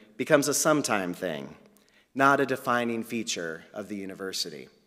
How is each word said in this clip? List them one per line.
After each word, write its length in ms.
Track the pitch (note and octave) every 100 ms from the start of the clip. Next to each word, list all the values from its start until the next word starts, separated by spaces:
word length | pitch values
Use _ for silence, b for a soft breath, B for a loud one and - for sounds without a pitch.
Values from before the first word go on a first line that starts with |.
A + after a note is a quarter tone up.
| B B
becomes 320 | B2+ D3 C#3
a 40 |
sometime 600 | C3+ E3 D3+ B2+ G#2+ F2+
thing, 420 | E2+ F#2 D2 C#2 D#2 - _ b b b
not 280 | C3 C#3 C#3
a 40 | C3
defining 580 | B2+ - A#2+ A#2 A#2
feature 600 | A2 A#2+ - G2 E2 E2 -
of 140 | - G2+
the 80 | G2+
university. 720 | F#2+ F2 F#2+ F#2 F2+ D2 C2 _